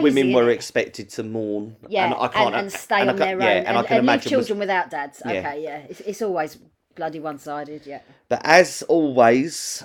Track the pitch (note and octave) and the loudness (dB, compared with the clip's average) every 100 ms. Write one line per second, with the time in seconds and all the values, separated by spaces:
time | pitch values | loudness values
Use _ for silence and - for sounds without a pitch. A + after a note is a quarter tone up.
0 | D3 C3+ C3 B2 A#2+ A#2 - B2 - - | 4 4 4 4 4 2 -2 -4 -4 -8
1 | G2+ - A2 A2+ G#2+ G#2 G#2+ A2 - G#3+ | -12 -10 -8 -6 -4 -6 -8 -14 -6 -2
2 | F3 - B2+ F3+ G3+ - G3 - - G#3+ | 0 0 -2 0 0 0 -4 -10 -2 0
3 | B2 - - F#3 A2 F#2+ F2 A#2 A#3 A#3 | 2 0 -2 0 2 2 2 0 2 2
4 | B3 A#3 - C4+ G#3+ G3+ G3 F#3 E3+ D#3 | 4 2 2 0 0 -2 0 -2 -2 -8
5 | C#3+ - - - D#3 D3 D#3 C#3+ D3 F3+ | -10 -10 -6 -4 -4 -8 -10 -12 -14 -12
6 | G3 G3 A3 F3 D#3 - _ _ _ - | -10 -6 -4 -2 -4 -8 _ _ _ -10
7 | D#3+ D#3+ D#3 C#3+ D3+ D3 D3 D3+ C#3 C#3 | -8 -8 -10 -10 -10 -10 -10 -14 -14 -16
8 | - _ _ A#2+ - E3+ F3 - - E3 | -18 _ _ -2 6 6 6 -2 0 2
9 | D3+ B2+ A#2 B2+ D#3 - - - | 4 6 6 6 0 -6 -10 -12